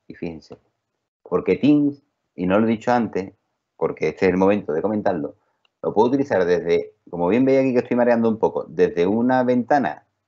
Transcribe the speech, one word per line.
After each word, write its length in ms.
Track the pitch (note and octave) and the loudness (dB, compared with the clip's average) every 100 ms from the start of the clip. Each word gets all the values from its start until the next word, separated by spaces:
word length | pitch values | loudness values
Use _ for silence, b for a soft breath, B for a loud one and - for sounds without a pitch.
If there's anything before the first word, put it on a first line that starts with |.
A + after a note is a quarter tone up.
| _ | _
Y 60 | |
fíjense, 440 | - F2 E2 - - _ _ _ _ _ _ | -14 -12 -12 -18 -20 _ _ _ _ _ _
porque 320 | - F2+ - | -6 -4 -2
Teams, 480 | F#2 C#3+ D3 C#3+ C#3 _ _ _ | 2 4 4 2 -4 _ _ _
y 120 | - F#2 | -6 0
no 120 | G2+ | 2
lo 80 | A2+ | 2
he 40 | |
dicho 200 | A2 B2 | 0 0
antes, 440 | A#2+ A2 F2+ G2 - _ _ _ _ | 0 0 -4 -8 -14 _ _ _ _
porque 320 | D#2+ - D#2 | -6 -2 -4
este 180 | D#2 F#2+ | 0 0
es 60 | |
el 40 | F#2 | 2
momento 360 | F#2+ G#2 F2 | 2 0 -2
de 100 | D#2 | -4
comentarlo, 540 | G2 G#2+ G2 F2+ C#2 - _ _ _ _ | -2 -2 -2 -4 -6 -12 _ _ _ _
lo 140 | - | -4
puedo 140 | G2 A#2+ | 0 2
utilizar 360 | C#3 C3+ G2+ | 0 0 0
desde, 500 | F2 F2+ E2+ E2+ - - - | 2 0 2 0 -2 -12 -14
como 200 | E2+ F2 | -4 0
bien 160 | A#2 | 2
veis 160 | C3 C3+ | 2 2
aquí 120 | C3+ | 2
que 60 | B2 | 0
estoy 180 | A#2+ B2 | 0 0
mareando 320 | A#2+ A#2 A2+ | 2 2 2
un 120 | G#2+ | 0
poco, 240 | E2+ - | -2 -2
desde 420 | - D#2+ F2+ E2+ F2+ | -8 0 0 2 0
una 380 | A2 B2 B2+ | 0 0 0
ventana, 640 | B2 B2 A2+ D3 F#2+ - _ _ | 2 0 2 0 0 -6 _ _